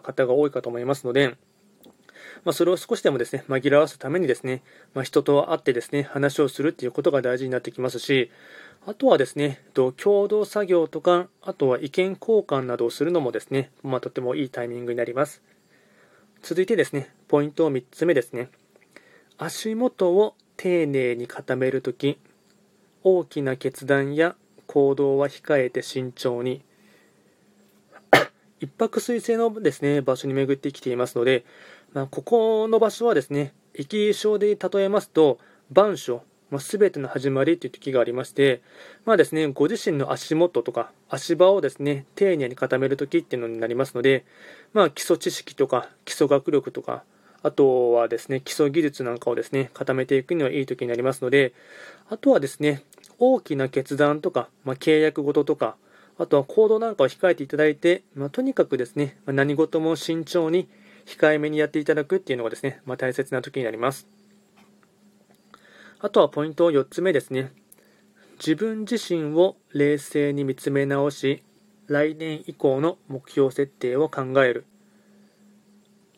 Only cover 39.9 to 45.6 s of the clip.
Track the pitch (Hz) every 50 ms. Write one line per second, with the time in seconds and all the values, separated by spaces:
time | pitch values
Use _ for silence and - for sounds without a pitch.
39.9 | 160 143 139 143 135 131 - - 156 160 175 175 - 117 - 131 117 117 113 -
40.9 | - _ _ _ - 139 - - 170 156 180 190 196 190 151 131 - - 139 147
41.9 | 143 139 135 - _ - 202 196 180 151 131 120 127 - 131 127 131 131 135 131
42.9 | 139 135 147 139 - 170 151 - 143 123 120 117 113 113 113 113 120 123 135 135
43.9 | - 123 123 135 135 127 - _ _ - - - - - - _ - 214 185 151
44.9 | - - - - 175 - - 175 - - - - - -